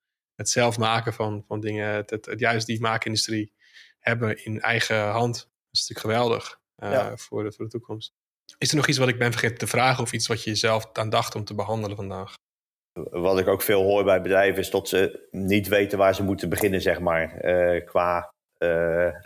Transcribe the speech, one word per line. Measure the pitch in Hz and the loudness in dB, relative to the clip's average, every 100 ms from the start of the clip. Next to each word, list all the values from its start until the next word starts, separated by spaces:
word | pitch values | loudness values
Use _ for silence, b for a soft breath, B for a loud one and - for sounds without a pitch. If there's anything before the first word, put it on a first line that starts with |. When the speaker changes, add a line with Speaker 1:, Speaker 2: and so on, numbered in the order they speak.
| _ _ _ - | _ _ _ -10
Speaker 1:
het | 104 | -4
zelf | - 120 110 | 2 2 2
maken | 113 113 113 | 2 0 0
van, | 107 110 104 - | -2 -4 -4 -6
van | 107 | -6
dingen, | 107 107 104 | -4 -4 -2
het, | 104 104 | -4 -4
het, | 110 - | -8 -8
het | 110 | -2
juist | 117 117 113 | 0 0 -2
die | 113 | -2
maakindustrie | 117 113 - 110 - 110 104 _ b b b b | -2 -2 -2 -2 -2 -2 -6 _ b b b b
hebben | - 117 113 107 - | -2 0 -2 -4 -6
in | 107 | -4
eigen | 107 113 - 110 104 | -2 0 0 0 0
hand, | 107 120 113 - _ _ | 0 0 -2 -10 _ _
is | - - | -6 -4
natuurlijk | - | -6
geweldig, | 107 113 120 110 - - _ _ | -2 0 2 0 -4 -16 _ _
eh, | 104 | -2
Speaker 2:
Ja. | 127 104 107 | 0 0 -4
Speaker 1:
voor | - 113 | -10 -6
de, | 107 | -6
voor | - 113 | -8 -10
de | |
toekomst. | 117 - 110 - _ _ _ _ - | -10 -10 -12 -14 _ _ _ _ -6
Is | 143 | -2
er | 156 | 2
nog | 135 | 2
iets | 131 | 2
wat | 131 | 2
ik | 117 | 2
ben | 120 | 0
vergeten | 113 - 117 | 0 -2 -2
te | 110 | -4
vragen | 120 123 127 | 2 2 2
of | 120 | 0
iets | 117 - | -4 -2
wat | 110 | -4
je | - 104 | -4 -2
zelf | 113 110 - | 0 0 -2
aan | - 110 | -6 -2
dacht | 117 113 107 | 0 0 -4
om | |
te | 104 107 | -8 -6
behandelen | 101 113 104 101 | -4 -4 -4 -6
vandaag? | 98 95 98 - _ _ _ _ _ - | -8 -10 -12 -16 _ _ _ _ _ -12
Speaker 2:
Wat | 78 87 87 95 | -8 -2 2 4
ik | 95 | 4
ook | 98 | 2
veel | - 104 | 2 4
hoor | 95 101 | 4 4
bij | 98 92 | 4 4
bedrijven | 90 95 98 92 | 4 4 4 2
is | 92 | 0
dat | 98 - | -2 0
ze | 92 98 - - | 2 2 0 -12
niet | 92 95 101 95 | -4 2 2 4
weten | 101 101 101 | 2 2 4
waar | 95 98 | 4 4
ze | |
moeten | 98 98 87 | 0 -2 -2
beginnen, | - 107 95 | 0 0 2
zeg | 92 80 | 0 0
maar, | 87 82 80 - | 0 0 -2 -4
eh, | - 90 87 87 - | 0 2 4 2 0
qua, | 92 87 87 82 _ _ - | 0 2 0 -4 _ _ -2
eh, | 85 82 85 85 87 85 | 0 2 2 2 0 -2